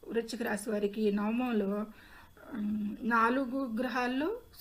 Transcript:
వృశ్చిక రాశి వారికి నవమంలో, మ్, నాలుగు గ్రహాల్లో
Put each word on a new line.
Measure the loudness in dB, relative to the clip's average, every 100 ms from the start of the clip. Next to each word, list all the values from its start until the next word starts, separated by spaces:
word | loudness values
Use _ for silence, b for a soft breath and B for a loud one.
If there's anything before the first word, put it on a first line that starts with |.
| -2
వృశ్చిక | -4 -2 -4
రాశి | -4 -4 -2
వారికి | 0 0 2 2
నవమంలో, | 2 2 2 2 2 2 0 -4 B B B B -20 -12 -6
మ్, | -2 0 -2 -2
నాలుగు | 2 4 6 4 0 -2 -2 -2
గ్రహాల్లో | -2 0 0 0 0 -4 -8 -6